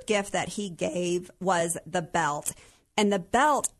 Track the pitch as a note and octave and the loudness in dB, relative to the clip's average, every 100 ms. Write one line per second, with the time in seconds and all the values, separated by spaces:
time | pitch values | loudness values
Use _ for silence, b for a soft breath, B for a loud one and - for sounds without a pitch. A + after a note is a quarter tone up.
0 | - G#3 G3 F3+ E3 G3 G3+ E3 F3+ E3+ | 0 0 0 -4 -4 -4 -8 -4 -4 -2
1 | F3+ F3 F3+ - F3+ F3 F3 E3 - F3+ | -2 -2 -4 -6 0 0 0 -4 -6 -6
2 | E3 E3+ D#3 D3 - - b b _ - | -2 0 0 -2 -4 -10 b b _ 0
3 | G#3 G3+ F#3+ A#3 D4+ C4+ - - | 2 2 2 4 4 4 0 -4